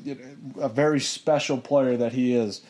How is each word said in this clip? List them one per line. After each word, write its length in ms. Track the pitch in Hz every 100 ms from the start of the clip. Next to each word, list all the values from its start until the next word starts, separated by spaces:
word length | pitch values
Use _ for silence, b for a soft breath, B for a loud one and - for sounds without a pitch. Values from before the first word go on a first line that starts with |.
you 120 | -
know, 480 | 135 131 - 131 -
a 60 | 139
very 280 | 117 151 147
special 600 | - - - 147 - 139
player 400 | - 143 131 120
that 160 | 117
he 200 | 127 123
is, 280 | 123 110 95 B